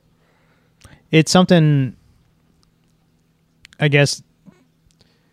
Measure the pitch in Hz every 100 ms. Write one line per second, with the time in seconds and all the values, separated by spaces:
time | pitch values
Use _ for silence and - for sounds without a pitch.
0 | _ _ _ _ _ _ _ _ - -
1 | _ 160 151 180 180 180 151 143 131 -
2 | _ _ _ _ _ _ _ _ _ _
3 | _ _ _ _ _ _ - - 151 143
4 | 143 - - _ _ _ _ _ _ _
5 | _ _ _